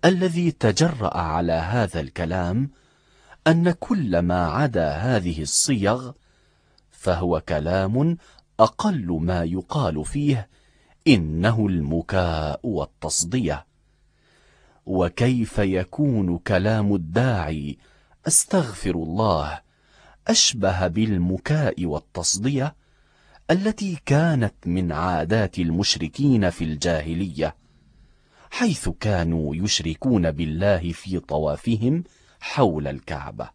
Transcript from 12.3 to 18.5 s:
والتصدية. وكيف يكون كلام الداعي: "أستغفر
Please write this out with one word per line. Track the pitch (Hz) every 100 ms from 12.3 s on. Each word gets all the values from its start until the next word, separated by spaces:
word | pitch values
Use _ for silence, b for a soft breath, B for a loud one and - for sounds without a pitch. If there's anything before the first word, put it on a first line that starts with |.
| 80 76 71
والتصدية. | 123 92 73 _ 78 - 85 123 95 73 - _ _ b b b b b b b b b -
وكيف | 92 87 - 123 127 110 -
يكون | 98 92 90 - 147 113 92 87
كلام | - 95 101 110 101 101
الداعي: | 80 90 127 107 78 78 71 - b b b b 156
"أستغفر | 160 -